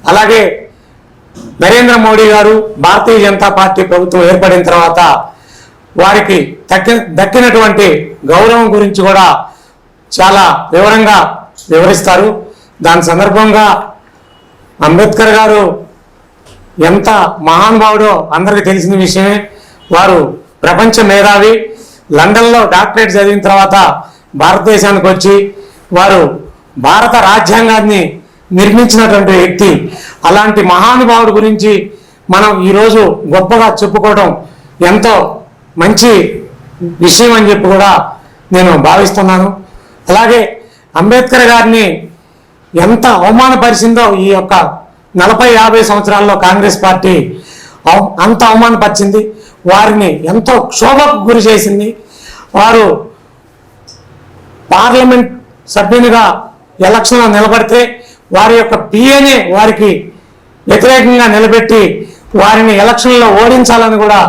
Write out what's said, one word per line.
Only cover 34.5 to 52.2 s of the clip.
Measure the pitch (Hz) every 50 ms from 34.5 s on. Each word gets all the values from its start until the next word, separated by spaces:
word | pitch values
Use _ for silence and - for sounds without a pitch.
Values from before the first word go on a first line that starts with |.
| - - - - - - 175
ఎంతో | 175 202 208 185 233 214 185 - - - - - - _ _ _ _ _
మంచి | 160 170 202 214 - 233 240 214 185 147 - - - - - - - - - - -
విషయం | 180 170 165 - 170 175 165 - 240 240 226
అని | 220 214 202
చెప్పి | 202 196 202
కూడా | 185 190 190 202 196 180 147 - - - - - - _ _ _ _ 185
నేను | 180 180 180 160
భావిస్తున్నాను. | 147 135 160 175 196 202 185 - 202 190 185 185 185 185 202 190 - - - - - - _ - _ _ -
అలాగే | 180 214 233 233 240 233 208 - - - - - _ _ _ _ -
అంబేద్కర్ | 160 185 208 247 254 254 254 254 254 247
గారిని | 233 240 233 226 226 226 226 208 180 156 - - - - _ _ _ _ _ _ _ _ _ _ _ -
ఎంత | 165 175 202 240 220 233
అవమానపరిచిందో | 247 220 180 175 202 220 233 262 262 262 - 233 240 220 180 214 233 233 233 233 208 196
ఈ | 190 190 196
యొక్క | 196 185 185 - 202 180 156 143 - - - - _ _ _ _ -
నలభై | 180 180 208 220 226 247 247 233
యాభై | 220 220 220 220 226 220
సంవత్సరాల్లో | 220 208 202 202 208 208 202 208 208 196
కాంగ్రెస్ | 190 190 185 190 202 202 202 - - 190
పార్టీ | 185 185 185 - 185 180 156 127 123 - - - - - - - - - - _ 156
అవ-, | 180 202 196 190 - 170
అంత | 180 214 226 - 233
అవమానపరిచింది. | 226 220 220 233 233 226 - - 208 208 - 202 196 196 214 214 - - - - - _ _ _
వారిని | 175 190 202 214 214 208 214 202 175 151 156 156
ఎంతో | 160 196 226 226 - 254 226
క్షోభకు | - - - - 220 254 269 285 294 294 294 208 196
గురి | 220 240 233
చేసింది. | 202 220 220 196 - 202 202 202 208 220 226 - - _ - -